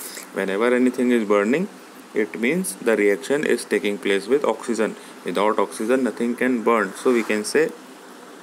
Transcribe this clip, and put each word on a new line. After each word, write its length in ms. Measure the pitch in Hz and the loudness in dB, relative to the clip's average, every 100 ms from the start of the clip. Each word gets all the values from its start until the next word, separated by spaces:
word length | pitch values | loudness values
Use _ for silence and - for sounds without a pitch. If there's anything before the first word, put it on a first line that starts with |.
| - - - | -14 -14 -10
Whenever 420 | 98 95 98 120 | -6 -2 0 2
anything 380 | 123 127 123 123 | 4 2 2 2
is 160 | 120 101 | 2 4
burning, 400 | 104 104 147 202 - - - - | 2 4 0 -2 -8 -20 -20 -8
it 260 | - 104 - | -4 -4 -2
means 360 | 117 170 190 - | -2 -2 -4 -4
the 200 | 117 107 | 0 4
reaction 480 | 104 101 - 143 | 4 2 0 -2
is 220 | - 117 - | 0 -2 0
taking 320 | 104 104 101 | -2 0 -2
place 280 | 101 98 98 | 0 -2 2
with 160 | 139 | 0
oxygen. 540 | 113 110 - 110 104 - - - | 2 -2 -4 -2 -2 -4 -14 -12
Without 340 | 98 90 104 107 | -6 0 2 2
oxygen, 460 | 98 - 110 131 | -2 -2 0 0
nothing 300 | 123 - 120 | 0 -2 -2
can 280 | 120 127 123 | 0 0 2
burn. 320 | 110 113 95 | 2 2 0
So 180 | - 131 | -2 2
we 100 | 120 | 2
can 220 | 110 107 | 2 -2
say 260 | 104 143 160 - - - - - - - | 0 0 0 -2 -16 -20 -20 -20 -20 -20